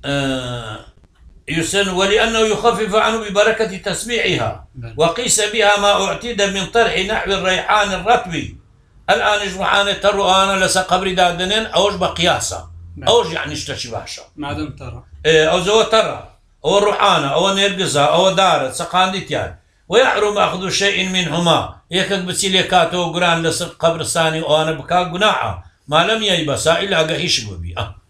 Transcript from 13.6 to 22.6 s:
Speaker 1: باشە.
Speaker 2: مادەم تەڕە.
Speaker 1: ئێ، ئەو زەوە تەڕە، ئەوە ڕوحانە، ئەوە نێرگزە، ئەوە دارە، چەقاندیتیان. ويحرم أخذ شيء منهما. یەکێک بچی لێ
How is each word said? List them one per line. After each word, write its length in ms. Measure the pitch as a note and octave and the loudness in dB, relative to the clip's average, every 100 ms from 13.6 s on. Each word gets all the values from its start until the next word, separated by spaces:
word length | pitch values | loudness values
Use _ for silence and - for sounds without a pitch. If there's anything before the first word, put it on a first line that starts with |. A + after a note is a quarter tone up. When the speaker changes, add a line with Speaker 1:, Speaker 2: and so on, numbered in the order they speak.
| - C3 A#2 | -8 -10 -8
Speaker 1:
باشە. 300 | G#2+ - - - - | -10 -10 -16 -16 -12
Speaker 2:
مادەم 320 | C#3+ D3 D3+ - | -10 -8 -8 -10
تەڕە. 220 | B2+ A#2+ - - D3+ | -14 -14 -18 -4 2
Speaker 1:
ئێ، 100 | D#3 D#3 | 4 4
ئەو 80 | F3+ F3+ | 2 2
زەوە 180 | G#3+ G#3+ | 2 4
تەڕە، 260 | A3 F3+ - - _ _ _ D3 | 2 2 -4 -14 _ _ _ 0
ئەوە 140 | G3 G#3 | 2 2
ڕوحانە، 440 | G3 G3+ E3+ C#3+ D3 | 2 2 2 2 0
ئەوە 160 | F#3+ G3 | 2 2
نێرگزە، 480 | G3+ F#3 E3+ D3 D3 | 0 0 -2 2 2
ئەوە 180 | E3 F#3+ F#3 | 4 4 4
دارە، 300 | F#3+ D#3 C3 - | 4 2 0 -6
چەقاندیتیان. 720 | E3+ F3+ F#3+ F#3+ - C3 F2+ - _ _ _ | -4 0 0 -2 -6 -6 -6 -12 _ _ _
ويحرم 480 | G3+ B3+ G3+ G#3 G#3 | 2 4 2 0 2
أخذ 320 | F3+ F3+ F#3 | 0 0 -4
شيء 400 | - G3 F3+ F#3 | 0 0 0 -2
منهما. 500 | F#3 E3+ D#3 F3 D3 F#2 - _ F3+ | -2 -2 0 2 2 0 -12 _ -4
یەکێک 240 | F#3 F#3+ F3+ | -2 -2 -4
بچی 220 | E3+ G3+ | -4 0
لێ 100 | F#3 | 0